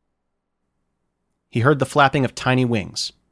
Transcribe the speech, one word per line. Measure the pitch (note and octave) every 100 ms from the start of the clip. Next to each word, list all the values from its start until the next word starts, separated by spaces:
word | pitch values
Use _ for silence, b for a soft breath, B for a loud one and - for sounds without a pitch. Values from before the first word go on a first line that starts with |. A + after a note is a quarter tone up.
| _ _ _ _ _ _ _ _ _ _ _ _ _ _ _
He | B2
heard | B2 C#3+
the | -
flapping | D3+ C#3+ D3
of | B2
tiny | - B2+ B2+
wings. | B2 A2+ E2+ - - - _